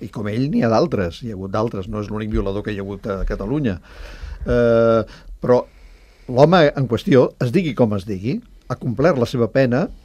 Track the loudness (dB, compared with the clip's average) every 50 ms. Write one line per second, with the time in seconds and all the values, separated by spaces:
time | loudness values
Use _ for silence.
0 | -12 -12 -10 -8 -6 -4 -2 -2 -2 -2 0 0 2 2 4 2 2 2 0 -2
1 | -2 -4 -4 -8 -10 -10 -10 -10 -8 -6 -4 -2 -2 -2 -4 -6 -8 -8 -8 -8
2 | -8 -6 -6 -8 -6 -4 -2 -2 -2 -2 -4 -4 -6 -6 -6 -6 -8 -8 -10 -10
3 | -6 -6 -4 -4 -2 -4 -4 -4 -4 -4 -2 -2 -2 -2 -4 -4 -8 -16 -20 -18
4 | -18 -18 -16 -14 -14 -14 -12 -10 -4 -2 0 2 4 4 4 4 4 4 4 2
5 | 0 -2 -8 -18 -20 -20 -14 -6 0 2 2 2 2 -2 -10 -20 -20 -20 -20 _
6 | -20 _ _ _ -12 -4 4 4 6 6 6 6 6 4 4 0 -2 0 -2 -2
7 | 2 4 6 6 6 4 2 -2 -4 0 0 0 0 0 0 0 0 0 0 -2
8 | -4 -6 -8 -6 -4 -4 -4 -6 -8 -12 -20 -20 _ -10 -10 -6 -6 -6 -2 2
9 | 2 2 2 2 0 -2 0 0 -2 0 2 2 2 2 2 0 -2 -4 -6 -10
10 | -6